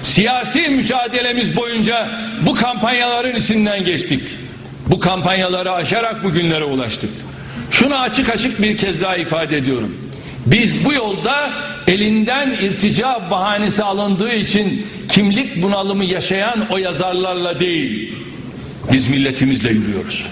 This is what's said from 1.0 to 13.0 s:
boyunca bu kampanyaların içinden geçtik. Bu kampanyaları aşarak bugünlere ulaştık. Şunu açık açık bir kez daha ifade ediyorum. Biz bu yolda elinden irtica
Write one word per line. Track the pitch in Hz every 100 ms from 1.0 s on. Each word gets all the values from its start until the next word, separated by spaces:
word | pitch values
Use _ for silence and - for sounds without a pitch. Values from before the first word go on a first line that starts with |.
| 240 247 247 240 208 160
boyunca | 240 233 214 233 208 - - -
bu | 175
kampanyaların | 285 240 240 220 247 240 240 254 240
içinden | - 220 208 202
geçtik. | 180 160 - 135 - - - - - - -
Bu | 190
kampanyaları | 180 185 175 190 185 180 185
aşarak | 180 151 214 226 220
bugünlere | 196 165 170 156
ulaştık. | 147 131 120 - 107 - - - - - -
Şunu | - 254 277
açık | 254 254 262
açık | 226 247 214
bir | 208 208
kez | 196 165
daha | 190 180
ifade | 165 160 160 151
ediyorum. | 131 127 107 - - - - - -
Biz | 202 226 147 202
bu |
yolda | 285 220 190 202 277 285 220 - - -
elinden | 190 208 220 214 262 277
irtica | 220 101 - 208 139